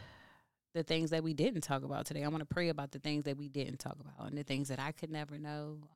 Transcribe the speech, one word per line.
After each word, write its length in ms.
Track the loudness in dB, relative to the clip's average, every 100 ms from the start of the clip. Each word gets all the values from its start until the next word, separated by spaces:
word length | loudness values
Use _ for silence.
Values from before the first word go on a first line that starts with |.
| -14 -18 -20 -20 _ _ _
the 80 | -2
things 280 | 2 4 4
that 120 | 2
we 100 | 2
didn't 300 | 4 4 4
talk 220 | 2 2
about 200 | 2 -2
today. 200 | -2 0
I 40 | 0
wanna 160 | 0
pray 240 | 0 2 2
about 220 | 2 -2
the 80 | -4
things 260 | 0 2
that 140 | 2 -2
we 100 | -2
didn't 300 | -2 -2 -2
talk 180 | -6 -6
about 280 | -10 -10 -4
and 80 | -4
the 60 |
things 260 | 0 0 0
that 120 | 0
I 100 | -2
could 200 | -2 -2
never 280 | 0 -2 -6
know, 400 | -4 -4 -6 -8 -10